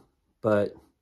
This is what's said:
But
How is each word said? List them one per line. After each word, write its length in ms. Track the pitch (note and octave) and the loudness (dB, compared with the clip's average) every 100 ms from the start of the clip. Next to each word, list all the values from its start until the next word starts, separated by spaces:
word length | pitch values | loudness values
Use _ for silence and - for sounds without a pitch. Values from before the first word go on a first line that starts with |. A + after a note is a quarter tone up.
| - _ _ _ | -18 _ _ _
But 320 | A2 G#2 G2+ - - _ | 0 0 0 -6 -20 _